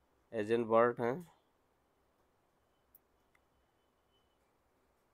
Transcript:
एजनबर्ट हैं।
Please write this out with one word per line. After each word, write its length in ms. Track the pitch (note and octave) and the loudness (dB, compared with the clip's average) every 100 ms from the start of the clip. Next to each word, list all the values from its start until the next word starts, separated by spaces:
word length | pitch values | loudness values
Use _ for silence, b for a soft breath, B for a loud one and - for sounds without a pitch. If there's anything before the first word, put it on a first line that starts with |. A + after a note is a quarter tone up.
| _ _ _ | _ _ _
एजनबर्ट 680 | A2+ G#2 A#2 A2 A2+ A#2+ A#2+ | -6 -2 -2 2 4 2 0
हैं। 160 | A#2+ D3 E3+ - _ _ _ _ _ _ _ _ _ _ _ _ _ _ _ - _ _ _ _ _ _ _ _ _ _ _ _ _ _ _ _ _ _ _ _ _ | -4 -4 -10 -20 _ _ _ _ _ _ _ _ _ _ _ _ _ _ _ -20 _ _ _ _ _ _ _ _ _ _ _ _ _ _ _ _ _ _ _ _ _